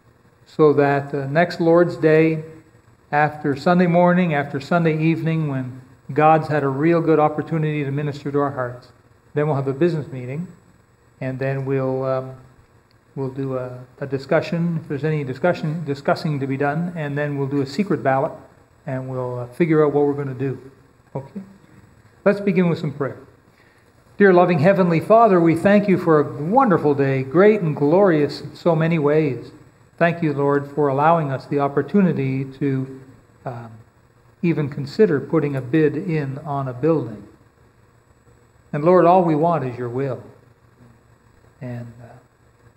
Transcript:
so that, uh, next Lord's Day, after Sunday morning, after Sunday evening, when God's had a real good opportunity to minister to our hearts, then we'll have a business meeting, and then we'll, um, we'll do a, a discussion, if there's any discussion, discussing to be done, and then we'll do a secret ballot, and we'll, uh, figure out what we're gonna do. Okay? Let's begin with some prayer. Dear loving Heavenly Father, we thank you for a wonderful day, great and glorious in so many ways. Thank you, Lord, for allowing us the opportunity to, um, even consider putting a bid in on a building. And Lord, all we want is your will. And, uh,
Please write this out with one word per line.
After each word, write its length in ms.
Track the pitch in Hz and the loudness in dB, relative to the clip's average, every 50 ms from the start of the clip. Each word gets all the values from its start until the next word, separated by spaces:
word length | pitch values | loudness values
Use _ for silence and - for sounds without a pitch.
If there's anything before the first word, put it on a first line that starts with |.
| _ _ _ _ _ _ _ _ _ | _ _ _ _ _ _ _ _ _
so 260 | _ - - 156 151 139 | _ 0 2 4 4 4
that, 400 | 139 143 139 143 139 139 139 - | 4 4 2 2 0 -2 -4 -6
uh, 140 | 143 135 | -8 -6
next 340 | 135 139 160 175 170 - - | -2 0 0 0 0 0 0
Lord's 360 | 170 165 165 170 175 165 131 | 2 4 6 6 4 2 2
Day, 460 | - 151 156 156 156 160 160 160 156 - - - - - _ _ _ _ _ _ _ _ _ | 2 2 4 6 6 4 2 0 -2 -6 -10 -16 -20 -20 _ _ _ _ _ _ _ _ _
after 440 | 147 147 151 143 - - - 147 135 | 0 0 0 0 -2 -4 -4 -4 -4
Sunday 300 | 139 - 180 180 180 180 | 0 0 2 4 4 4
morning, 480 | 170 165 175 175 175 175 180 185 170 151 | 4 4 4 4 4 4 2 2 0 0
after 260 | 143 143 143 - 135 | -2 -2 -4 -6 -8
Sunday 380 | - - 180 170 165 160 156 | -4 -2 0 0 2 0 0
evening, 520 | 156 156 160 165 - 127 160 160 160 156 147 | 0 0 0 0 0 -2 -2 -2 -2 -2 -4
when 320 | 135 131 127 123 123 - - - - _ _ - | -4 -6 -6 -8 -12 -16 -20 -20 -20 _ _ -6
God's 360 | 131 147 151 156 160 156 151 | 0 2 4 4 4 4 2
had 160 | - 151 147 139 | 0 -2 -2 -2
a 40 | |
real 320 | 139 135 135 151 170 170 165 | -2 -2 0 2 2 2 2
good 200 | 160 156 160 151 | 2 2 2 4
opportunity 640 | 151 151 151 151 143 - 165 165 156 151 151 151 143 | 2 2 0 -4 -6 -4 -4 -4 -2 -2 -4 -4 -4
to 80 | 135 | -4
minister 400 | 135 143 147 147 147 147 - 147 | -4 -4 -4 -6 -8 -8 -8 -4
to 80 | 139 143 | -2 -2
our 140 | 143 139 - | -2 -2 -4
hearts, 340 | 131 127 120 120 - - - _ _ _ _ _ _ _ _ - | -6 -6 -8 -10 -14 -18 -20 _ _ _ _ _ _ _ _ -4
then 100 | 147 151 | -2 -2
we'll 100 | 156 147 | -2 -2
have 120 | 135 135 | -2 -2
a 60 | 135 127 | -4 -2
business 340 | 131 170 175 165 156 127 | 0 0 0 -2 -2 -6
meeting, 400 | - - 127 123 123 135 156 180 - - - _ _ _ _ _ _ _ _ _ _ _ - | -8 -10 -12 -10 -10 -10 -10 -10 -12 -16 -20 _ _ _ _ _ _ _ _ _ _ _ -10
and 160 | 135 131 131 | -8 -8 -6
then 260 | 127 135 135 135 135 135 | -4 -4 -4 -4 -4 -4
we'll, 400 | 135 139 135 131 131 131 131 135 | -2 -2 -2 -2 -2 -2 -2 -2
um, 260 | 131 131 131 131 131 131 - - - _ _ _ _ _ _ _ _ _ _ _ _ - | -2 -4 -4 -6 -8 -12 -18 -20 -20 _ _ _ _ _ _ _ _ _ _ _ _ -10
we'll 120 | 139 135 127 | -8 -8 -6
do 280 | 127 135 135 135 131 | -6 -6 -6 -6 -6
a, 220 | 127 127 123 123 123 127 - _ - | -6 -8 -10 -12 -16 -20 -20 _ -12
a 60 | 143 | -8
discussion, 720 | 131 139 135 - - 170 160 160 - 170 170 170 170 165 160 | -6 -6 -6 -2 0 0 0 0 0 -2 -2 -2 -2 -2 -4
if 80 | - | -6
there's 160 | - 151 135 147 | -6 -6 -4 -4
any 200 | 156 156 151 143 | -2 -2 -2 -4
discussion, 600 | 131 127 - - 180 180 - - 156 151 175 156 | -6 -6 -2 0 0 0 0 -2 -6 -6 -6 -6
discussing 540 | 139 139 139 - - 170 - - 160 147 135 | -6 -8 -4 -2 -2 -2 -2 -2 -4 -4 -4
to 60 | 135 | -4
be 100 | 131 135 | -4 -4
done, 380 | 131 143 147 143 165 175 180 170 | -2 -2 -2 -2 -2 -4 -4 -6
and 220 | 165 151 143 139 | -6 -8 -6 -4
then 220 | 147 147 147 143 139 | -4 -4 -4 -4 -4
we'll 80 | 139 | -4
do 140 | 131 143 143 | -2 -2 -2
a 40 | 131 | -4
secret 380 | 139 - - 202 - 165 127 113 | -2 -4 -4 -2 -2 -2 -2 0
ballot, 280 | 139 135 135 147 165 - - - - _ _ _ _ _ _ - | 0 0 0 0 -2 -6 -10 -20 -20 _ _ _ _ _ _ -10
and 240 | 147 131 131 131 131 | -8 -8 -8 -8 -8
we'll, 300 | 131 127 127 123 123 123 | -6 -6 -6 -6 -6 -8
uh, 80 | 123 | -10
figure 360 | 120 - - 175 160 160 156 151 | -6 -2 0 0 2 4 4 4
out 80 | 147 | 4
what 140 | 135 147 147 | 4 2 2
we're 80 | 143 143 | 2 0
gonna 220 | 143 143 135 127 | -2 -6 -8 -6
do. 260 | 120 135 135 120 - - - - _ _ _ _ _ _ _ - | -4 -4 -4 -4 -6 -10 -18 -20 _ _ _ _ _ _ _ -14
Okay? 260 | 147 - - - 202 190 - - _ _ _ _ - - _ _ _ _ _ _ _ - | -12 -12 -12 -14 -16 -16 -16 -20 _ _ _ _ -20 -20 _ _ _ _ _ _ _ 0
Let's 140 | 196 202 196 | 0 0 2
begin 300 | 202 202 175 185 180 170 | 0 0 2 2 2 0
with 80 | 156 | 0
some 160 | - - 143 - | -2 -4 -6 -6
prayer. 240 | 143 139 123 110 - - - _ _ _ _ _ _ _ _ _ _ _ _ _ _ _ _ _ - | -6 -6 -8 -8 -12 -20 -20 _ _ _ _ _ _ _ _ _ _ _ _ _ _ _ _ _ 4
Dear 140 | 202 196 180 | 6 6 6
loving 260 | 175 180 175 180 151 | 6 6 4 2 2
Heavenly 400 | 139 190 196 190 185 175 170 156 | 4 4 4 4 2 2 2 0
Father, 420 | 160 - 214 226 233 214 190 175 | 2 4 6 6 6 6 6 4
we 140 | 170 170 156 | 4 4 2
thank 340 | 165 - 202 202 208 202 196 | 2 4 4 4 4 4 2
you 80 | 180 | 0
for 220 | 175 - 170 156 151 | 2 2 4 4 4
a 120 | 139 120 123 135 147 | 2 0 -4 -8 -4
wonderful 500 | 170 214 269 269 226 170 139 135 151 143 | 0 2 2 4 4 2 2 2 2 2
day, 300 | 139 139 135 135 131 127 | 2 0 0 0 -2 -4
great 380 | 123 135 170 196 214 220 208 | 0 2 4 6 6 4 2
and 140 | 170 156 143 | 0 -4 -2
glorious 640 | - 143 143 165 190 208 190 165 151 143 139 - - | 0 0 2 4 4 4 4 4 2 0 -2 -4 -8
in 140 | - - - | -14 -16 -10
so 200 | - - 175 165 | -4 -2 0 0
many 240 | 156 160 165 170 160 | 2 0 0 0 0
ways. 520 | 139 143 147 156 160 143 123 123 - - - - - _ _ _ _ _ _ | 2 2 2 2 0 0 -4 -6 -10 -16 -20 -20 -20 _ _ _ _ _ _
Thank 240 | - 165 175 160 - | 0 0 0 0 0
you, 120 | 160 151 139 | -2 -2 -2
Lord, 360 | 139 143 143 143 143 139 143 - | 0 0 0 0 0 -2 -4 -2
for 140 | 151 147 143 | -2 0 0
allowing 420 | 135 139 147 160 170 165 156 139 | 0 2 2 2 2 2 0 -2
us 160 | 135 123 - | -4 -6 -6
the 120 | - 151 143 | -4 -2 -2
opportunity 840 | 139 139 143 147 139 - - 202 190 170 143 135 135 131 131 135 135 | -2 0 0 -2 -2 0 2 2 2 2 2 0 -2 -2 -2 -4 -6
to, 560 | 135 - - 143 139 135 131 131 131 - - - - - - _ _ _ _ - | -8 -8 -4 -4 -2 -2 -2 -4 -6 -10 -16 -20 -20 -20 -20 _ _ _ _ -14
um, 260 | 139 123 120 117 113 113 110 - _ _ _ _ _ _ _ _ _ _ _ - | -12 -12 -12 -14 -16 -18 -20 -20 _ _ _ _ _ _ _ _ _ _ _ -2
even 260 | 170 156 147 147 131 | 0 0 0 -2 -4
consider 500 | - 143 135 - - - 220 185 151 131 | -6 -8 -10 -4 0 2 2 2 2 0
putting 360 | - - - 160 147 147 139 | -2 -2 -2 -2 -2 -2 -4
a 60 | 131 | -6
bid 360 | 123 120 156 160 156 147 147 | -4 -2 0 2 2 2 0
in 400 | 151 196 180 160 156 143 135 131 135 - | -2 -6 -4 -4 -4 -4 -6 -8 -10 -10
on 220 | 147 139 139 135 | -8 -6 -6 -6
a 60 | 131 123 | -8 -6
building. 540 | 123 151 160 165 143 - - 110 - - - - _ _ _ _ _ _ _ _ _ _ _ _ _ _ _ _ _ _ _ _ _ _ _ _ _ _ _ | -2 0 0 0 0 -2 -6 -10 -16 -18 -20 -20 _ _ _ _ _ _ _ _ _ _ _ _ _ _ _ _ _ _ _ _ _ _ _ _ _ _ _
And 120 | - 147 147 | -6 0 2
Lord, 240 | 170 185 180 165 | 4 6 6 6
all 160 | 165 180 190 175 | 6 6 6 4
we 100 | 165 156 | 2 2
want 320 | 143 160 170 170 151 131 | 2 2 0 0 0 -2
is 100 | 127 117 | -6 -6
your 140 | 120 123 120 | -8 -8 -6
will. 320 | 117 131 139 135 120 - - - - _ _ _ _ _ _ _ _ _ - - _ _ _ _ _ _ _ _ _ _ _ _ _ - | -4 -4 -4 -4 -6 -8 -10 -16 -20 _ _ _ _ _ _ _ _ _ -20 -20 _ _ _ _ _ _ _ _ _ _ _ _ _ -16
And, 320 | 127 123 120 120 117 117 113 123 117 | -14 -12 -12 -12 -14 -16 -18 -20 -20
uh, 40 | 113 - - _ _ _ _ _ _ _ _ _ _ _ | -20 -20 -20 _ _ _ _ _ _ _ _ _ _ _